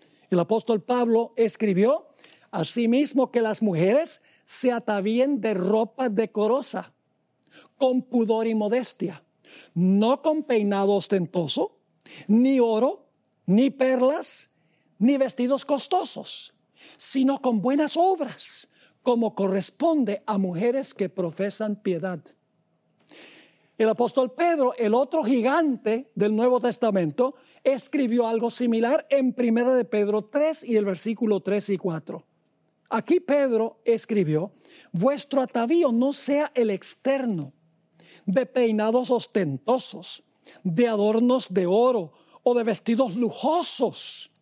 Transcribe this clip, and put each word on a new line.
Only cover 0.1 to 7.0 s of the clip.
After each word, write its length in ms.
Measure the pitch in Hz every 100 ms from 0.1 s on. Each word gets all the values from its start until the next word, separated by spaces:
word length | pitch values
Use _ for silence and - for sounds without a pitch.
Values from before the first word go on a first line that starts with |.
| _ _
el 100 | 180
apóstol 420 | 170 220 - 220
Pablo 520 | - 247 233 226 233 -
escribió: 760 | 226 - 214 180 220 320 - _ - _ _
Asimismo, 800 | 190 160 240 233 247 294 269 247
que 100 | 240
las 220 | 220 214
mujeres 580 | 220 160 185 262 330 - _ _ -
se 260 | - 254
atavíen 680 | 233 233 208 196 233 269 277
de 140 | 220 190
ropa 520 | 180 220 226 - 262
decorosa, 880 | 202 226 214 214 262 - 190 - _